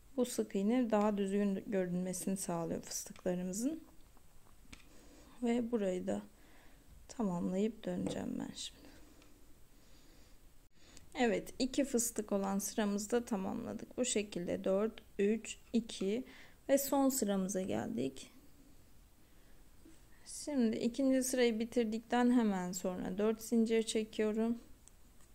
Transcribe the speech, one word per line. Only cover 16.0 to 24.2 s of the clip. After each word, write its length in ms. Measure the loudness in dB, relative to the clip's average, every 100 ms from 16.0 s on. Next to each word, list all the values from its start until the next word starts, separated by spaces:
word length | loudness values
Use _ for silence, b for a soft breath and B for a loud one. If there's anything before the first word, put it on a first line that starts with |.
| -2 -2 -6 B B B 2
ve 100 | 2
son 300 | 4 2 4
sıramıza 540 | 2 0 0 0 -2
geldik. 680 | -2 -2 -2 -2 -4 -6 -16 -20 -20 -20 -20 -20 -20 -20 -20 -20 b b b b b -20 -20 -20 -20 -20 -16
Şimdi 500 | -12 -2 4 4 4
ikinci 460 | 0 2 4 4
sırayı 360 | 2 4 4 2
bitirdikten 720 | 0 0 0 0 0 4 6
hemen 420 | 6 6 2 -2
sonra 460 | -2 -4 -2 -4 0
dört 240 | 2 0
zincir 400 | 2 2 4 2
çekiyorum. 760 | 2 0 -2 0